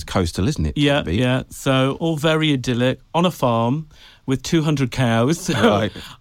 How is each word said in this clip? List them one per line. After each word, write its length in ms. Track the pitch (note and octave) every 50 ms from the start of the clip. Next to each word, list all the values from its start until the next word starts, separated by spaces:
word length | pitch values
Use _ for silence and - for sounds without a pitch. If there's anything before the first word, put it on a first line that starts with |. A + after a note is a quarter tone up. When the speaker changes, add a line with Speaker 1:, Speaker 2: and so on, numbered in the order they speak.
| -
Speaker 1:
coastal, 420 | - - G#2 F2+ E2 - - F2+ C3+
isn't 160 | D#3 - D#2
it, 140 | D#2 - D3
Speaker 2:
Yeah, 240 | C#3+ C#3+ C#3+ C#3+ -
Speaker 1:
Tenby? 140 | - F2
Speaker 2:
yeah. 260 | G#2+ B2+ B2 B2+ B2+ B2 -
So 460 | - - - C#3 C3 C3 C3 C3+ C#3 -
all 160 | E3+ E3 D#3+
very 360 | D3 C#3 D#3+ D#3 D#3+ D#3 D#3 C#3+
idyllic, 480 | C3 A#2+ C3 A#2+ A#2 B2 B2+ C3 - - _ -
on 120 | D#3+ F3
a 40 | F3+
farm 580 | D#3 - C#3+ B2 A#2 A2+ A#2 A#2+ C3+ D#3 D#3 - - - - - - _ _
with 180 | - C3+ B2+ -
two 180 | - F3 E3 D3
hundred 300 | D#3+ D3+ C#3 C3+ A#2+ -
cows. 460 | - C3 A#2 A2+ A2+ A#2 C3 E3 -
<laughs> 80 | -
So 80 | - D3+
Speaker 1:
Right. 380 | B2 G#2+ A#2 G#2+ G2 A2 G2 - - - - - -